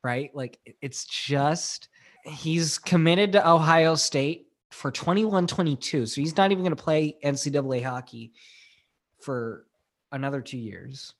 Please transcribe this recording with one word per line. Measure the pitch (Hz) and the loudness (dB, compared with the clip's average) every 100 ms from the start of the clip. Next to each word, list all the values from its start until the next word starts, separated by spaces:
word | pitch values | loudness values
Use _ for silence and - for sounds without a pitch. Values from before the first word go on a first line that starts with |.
Right? | 127 123 147 | -4 -4 -6
Like, | 143 127 - | -10 -10 -12
it, | - - | -20 -12
it's | 139 - | -12 -10
just, | - - - 143 143 170 - - - _ _ _ | -10 -8 -2 0 2 0 -6 -10 -16 _ _ _
he's | - 147 160 165 160 - | -18 -8 -2 0 0 -4
committed | - 175 160 180 202 | 2 4 6 4 4
to | 202 165 | 4 6
Ohio | 165 156 165 160 156 | 6 6 6 6 2
State | - 143 139 165 _ _ _ | 0 0 -2 -4 _ _ _
for | - 143 | -8 -8
twenty-one | - - 190 214 196 175 | -4 0 2 2 2 0
twenty-two. | - 165 139 - 147 113 | 0 0 -2 -2 -2 -2
So | 139 | -4
he's | 151 156 | -2 2
not | 196 | 2
even | 190 | 2
gonna | 180 - | 0 -2
play | - 156 151 - | 0 0 0 -2
N | 143 139 | -4 -2
C | 147 | -2
double | 143 135 | -2 -2
A | 127 | -4
hockey | 127 123 127 117 113 _ - - _ _ _ _ _ _ | -4 -8 -12 -18 -18 _ -20 -20 _ _ _ _ _ _
for | - 127 113 107 _ _ _ _ _ | -8 -6 -6 -10 _ _ _ _ _
another | 139 139 139 | -6 -4 -4
two | 120 127 | -8 -10
years. | 110 92 131 135 - | -10 -12 -16 -16 -18